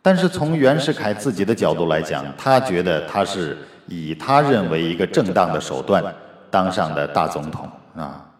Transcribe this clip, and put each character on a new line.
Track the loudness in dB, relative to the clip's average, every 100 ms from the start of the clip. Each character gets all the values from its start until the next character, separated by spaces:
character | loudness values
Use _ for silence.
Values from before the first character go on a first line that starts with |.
但 | 4 4
是 | 2
从 | 0 -2 4
袁 | 4 4
世 | 0
凯 | -2 -2
自 | -2 -4
己 | -2
的 | 0
角 | 2 2
度 | 2 2
来 | 0
讲， | 0 -6 -6 -6
他 | 2 2
觉 | 4 -2
得 | 0 0 -2
他 | -2
是 | -2 -2 -4 -6 -12 -20 -14
以 | -10 -8
他 | -8 2 4
认 | 4 2 2
为 | 0
一 | -2
个 | 0
正 | 0 0 0
当 | 2 2
的 | 0
手 | -4 -6
段 | 2 2 0 -10 -18 -20 -2
当 | 0 0
上 | 0 -2
的 | -2 -2
大 | 0 -2
总 | -2 -8
统 | -10 -12 -18 -20 -14
啊。 | -12 -12 -20 _